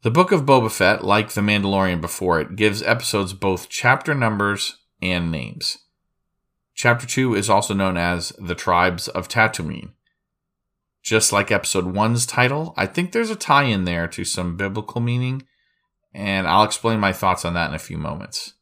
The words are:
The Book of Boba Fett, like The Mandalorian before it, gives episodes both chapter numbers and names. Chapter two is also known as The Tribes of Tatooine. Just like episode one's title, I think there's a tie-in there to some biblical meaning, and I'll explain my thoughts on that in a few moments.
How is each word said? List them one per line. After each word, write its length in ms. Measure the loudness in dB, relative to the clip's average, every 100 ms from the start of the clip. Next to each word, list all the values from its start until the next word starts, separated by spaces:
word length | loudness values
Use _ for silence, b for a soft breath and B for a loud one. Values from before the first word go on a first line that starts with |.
The 80 | 2
Book 220 | 4 4
of 140 | 4 4
Boba 240 | 4 4
Fett, 340 | 2 2 4
like 280 | 2 2 2
The 100 | 0
Mandalorian 580 | 2 2 2 2 0 0
before 400 | -4 -4 0 0
it, 160 | 0 2
gives 240 | 2 2
episodes 520 | 0 0 0 -2 -2
both 340 | -2 -2 -2 -4
chapter 460 | -2 2 2 0
numbers 640 | 0 0 0 -2 -2 -6 -8 _ _
and 280 | -2 -2 -2
names. 460 | -4 -8 -6 -6 -8 _ _ _ _ _ _ _ _ _
Chapter 320 | -2 0 0 0
two 280 | 0 2
is 160 | 2 4
also 240 | 2 2
known 240 | 0 0 2
as 340 | 0 0 -4 -10
The 160 | -6
Tribes 540 | -4 2 4 4 0 -6
of 200 | -6 -4
Tatooine. 600 | 2 2 0 -8 -10 -14 _ _ _ _ _ _ _ _ _ _ _
Just 320 | 0 2 2
like 160 | 2 2
episode 340 | 0 0 -2
one's 400 | -2 0 2 2
title, 480 | -2 0 0 0 -6 -4
I 80 | -2
think 260 | -2 -2
there's 160 | -2 -2
a 80 | -4
tie-in 480 | 2 2 4 0
there 240 | 0 -2 -4
to 160 | -6
some 320 | -6 -4 -6 -4
biblical 460 | -4 -4 -6 -4
meaning, 400 | -2 0 -2 -4 -10 _ _ _ _ _ _
and 320 | -8 -2 -2 2
I'll 180 | 4
explain 340 | 4 2 -2 0
my 140 | 0
thoughts 320 | 0 0 0
on 80 | -2
that 160 | -2 -2
in 60 |
a 40 | -4
few 200 | -10 -8
moments. 560 | -8 -8 -10 -12 -12 _